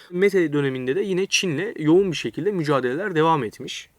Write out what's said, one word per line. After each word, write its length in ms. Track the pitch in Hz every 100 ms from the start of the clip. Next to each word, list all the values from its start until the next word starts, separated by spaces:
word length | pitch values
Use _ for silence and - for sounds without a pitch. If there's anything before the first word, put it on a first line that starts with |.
| -
Mete 420 | 175 202 190 165
döneminde 440 | 147 139 131 127 151
de 40 |
yine 260 | 208 175 196
Çin'le 480 | - 190 143 202 -
yoğun 340 | 151 170 196
bir 40 | 151
şekilde 340 | 123 - 170
mücadeleler 640 | 202 151 139 127 139 208
devam 300 | 165 160 160
etmiş. 440 | 117 - 127 - -